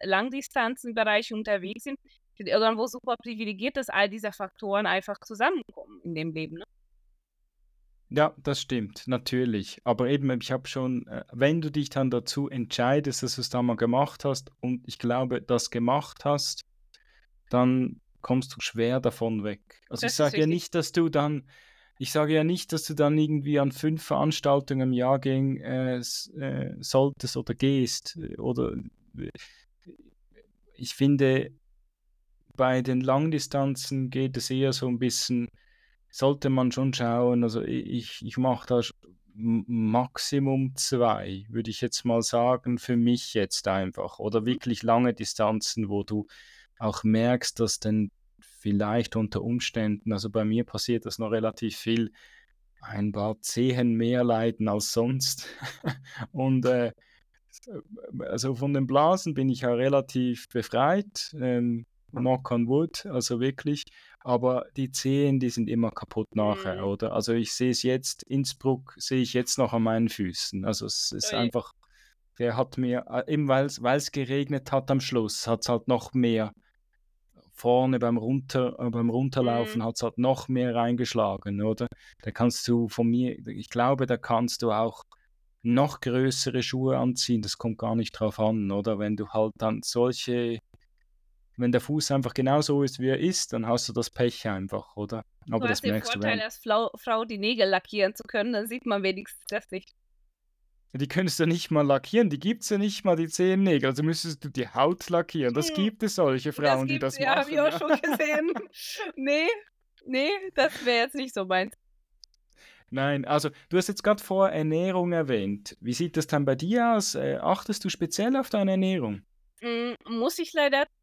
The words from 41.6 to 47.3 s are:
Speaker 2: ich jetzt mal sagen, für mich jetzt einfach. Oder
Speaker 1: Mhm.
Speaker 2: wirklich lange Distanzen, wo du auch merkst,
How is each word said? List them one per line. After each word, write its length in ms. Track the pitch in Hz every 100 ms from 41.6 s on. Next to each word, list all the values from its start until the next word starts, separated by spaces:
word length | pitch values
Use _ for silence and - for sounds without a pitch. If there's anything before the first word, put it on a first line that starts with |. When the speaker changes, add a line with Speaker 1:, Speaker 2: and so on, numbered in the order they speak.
| 113
Speaker 2:
ich 100 | 104
jetzt 240 | 120 -
mal 180 | 123 117
sagen, 560 | 113 120 120 127 127 120
für 180 | - 120
mich 380 | 117 123 -
jetzt 340 | 110 98 - 101
einfach. 500 | 95 95 - 95 -
Oder 260 | 107 110 110
Speaker 1:
Mhm. 100 | 127
Speaker 2:
wirklich 260 | 127 113
lange 320 | 113 117 123
Distanzen, 760 | 107 107 - 110 110 - - 101
wo 140 | 101
du 240 | 101 107 101 - - - - -
auch 260 | 107 104
merkst, 560 | 110 110 120